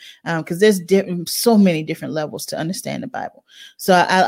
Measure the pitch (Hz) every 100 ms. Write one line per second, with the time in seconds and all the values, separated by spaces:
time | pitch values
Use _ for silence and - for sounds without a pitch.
0 | - - 160 165 156 170 214 196 170 190
1 | - 175 165 - 233 220 196 160 156 160
2 | 139 151 151 - - - 160 190 143 -
3 | - - - - _ - - - - 180
4 | - 185